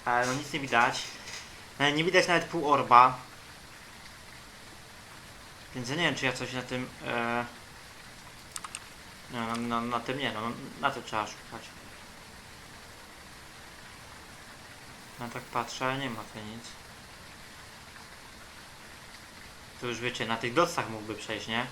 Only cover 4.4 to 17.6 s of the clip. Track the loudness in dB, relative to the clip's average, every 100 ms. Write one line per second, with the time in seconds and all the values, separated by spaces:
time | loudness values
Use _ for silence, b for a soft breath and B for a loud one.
4.4 | -16 -16 -16 -18 -18 -18 -16 -16 -16 -16
5.4 | -16 -16 -10 -6 -2 2 2 4 0 0
6.4 | -2 -4 -2 -2 -4 -6 -2 0 2 2
7.4 | 0 -8 -16 -16 -16 -16 -16 -16 -16 -16
8.4 | -12 -12 -10 -12 -14 -16 -16 -16 -8 -4
9.4 | -2 0 0 0 2 -2 0 -2 0 0
10.4 | -4 -4 -10 0 0 0 -4 -2 -2 -6
11.4 | -12 -12 -12 -16 -16 -16 -16 -16 -16 -16
12.4 | -16 -18 -16 -16 -16 -18 -18 -18 -16 -16
13.4 | -16 -16 -16 -16 -16 -16 -16 -16 -16 -16
14.4 | -16 -16 -16 -16 -16 -16 -16 -6 -6 -6
15.4 | -2 0 0 0 0 2 -2 -4 -8 -8
16.4 | -8 -10 -12 -14 -16 -16 -16 -16 -16 -16
17.4 | -16 -16